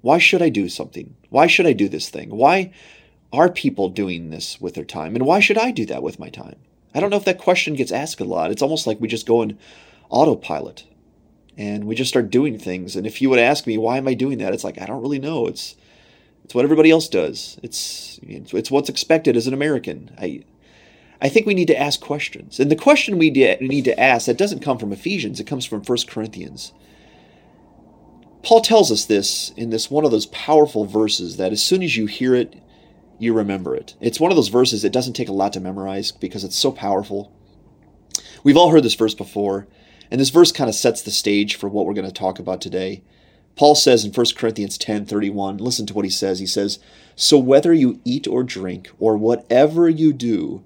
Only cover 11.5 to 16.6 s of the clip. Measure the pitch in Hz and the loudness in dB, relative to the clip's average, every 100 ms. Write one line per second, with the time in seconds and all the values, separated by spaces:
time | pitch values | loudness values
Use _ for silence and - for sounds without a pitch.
11.5 | - 104 104 104 110 131 - 107 120 147 | -12 -8 -8 -6 -4 0 0 2 2 0
12.5 | 107 98 92 90 95 107 - 135 127 120 | -2 -8 -8 -8 -8 -8 -2 2 4 4
13.5 | 151 - 110 113 127 135 120 131 127 101 | 2 -2 -2 -2 -2 -2 -2 -2 -4 -4
14.5 | 95 95 82 95 123 123 143 139 160 117 | -4 -8 -12 -12 -10 -6 -6 -6 -4 -6
15.5 | - - - _ _ _ _ _ _ _ | -6 -16 -18 _ _ _ _ _ _ _
16.5 | 120 | 0